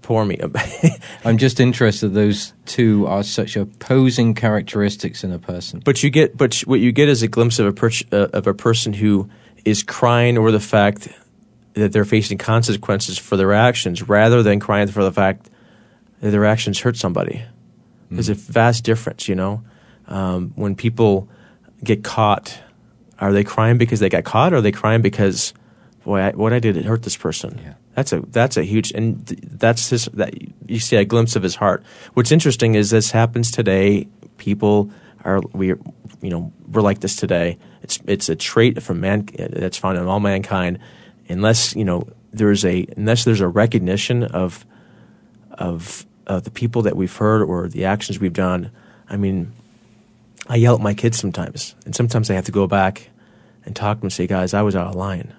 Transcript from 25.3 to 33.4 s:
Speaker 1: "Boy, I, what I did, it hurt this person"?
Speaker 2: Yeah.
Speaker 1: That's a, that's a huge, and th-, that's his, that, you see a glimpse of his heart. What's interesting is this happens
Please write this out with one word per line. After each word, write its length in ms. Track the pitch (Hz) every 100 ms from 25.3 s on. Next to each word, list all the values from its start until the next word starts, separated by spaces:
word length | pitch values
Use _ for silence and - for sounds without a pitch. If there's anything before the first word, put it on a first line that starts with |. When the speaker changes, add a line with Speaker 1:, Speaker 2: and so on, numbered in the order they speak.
| 92 - - _ _ _ _
Speaker 1:
"Boy, 160 | - 101
I, 120 | 95
what 200 | - 110
I 60 | 123
did, 180 | 113 90
it 80 | 82
hurt 160 | 117
this 160 | 117 -
person"? 420 | 82 80 - -
Speaker 2:
Yeah. 100 | 78 - _ -
Speaker 1:
That's 160 | 135
a, 80 | 82
that's 380 | - 113 123 113
a 80 | 87
huge, 260 | 110 110
and 340 | - 113 - -
th-, 140 | -
that's 480 | - - 113 117 -
his, 160 | 120 113 110
that, 180 | 95 - - - -
you 120 | 113
see 180 | - 113
a 80 | 101
glimpse 320 | 117 113 117
of 60 |
his 120 | 92 -
heart. 260 | 101 92 - - -
What's 160 | - 120
interesting 460 | 156 156 123 117 107
is 140 | 104
this 220 | 110 107
happens 400 | 113 117 120